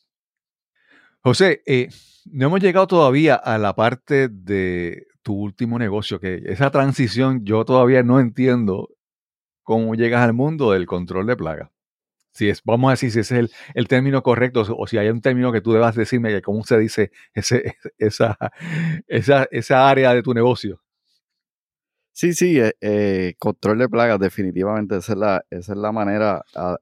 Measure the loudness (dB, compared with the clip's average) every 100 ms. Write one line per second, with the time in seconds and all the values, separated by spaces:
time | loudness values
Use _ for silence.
0 | _ _ _ _ _ _ _ _ _ _
1 | _ _ 0 4 2 2 0 -2 -2 -10
2 | _ _ -12 -2 0 2 2 2 2 4
3 | 4 4 4 2 0 -2 -2 0 0 -2
4 | -2 0 0 -4 -4 -2 -2 -4 -6 -10
5 | -20 _ -10 -8 -8 -6 -6 -4 -4 -4
6 | -6 -8 -6 -8 -6 -2 0 0 0 0
7 | -2 0 0 -2 -2 -2 2 4 4 4
8 | 4 4 2 0 0 2 0 -4 -8 _
9 | _ _ _ _ _ _ -4 -2 0 0
10 | 0 2 2 2 -2 0 0 0 0 -6
11 | -6 -4 -2 -4 -4 -8 -12 _ _ _
12 | _ _ _ -4 -2 0 0 2 2 2
13 | 0 -2 0 0 -2 -6 -10 -6 0 2
14 | 2 0 2 2 2 0 -2 -4 -4 -2
15 | 0 0 0 0 0 0 2 2 2 0
16 | -2 -2 0 -2 -4 -4 2 2 2 -2
17 | -4 _ _ -6 -2 -2 -2 -10 -14 -4
18 | -2 0 -2 -2 -10 -10 -10 -6 -4 -6
19 | -4 -2 2 2 2 -4 0 4 4 6
20 | 4 2 0 2 2 0 -6 -14 _ _
21 | _ _ _ _ _ _ _ _ _ _
22 | _ -2 -2 2 2 4 2 0 -2 0
23 | 0 0 -4 -4 -6 -2 0 0 0 2
24 | 2 2 0 -2 -4 -2 -4 -4 -4 -6
25 | -4 -2 0 -2 -4 -14 -10 -6 -6 -4
26 | -4 -2 -2 -2 -8 -8 -8 -8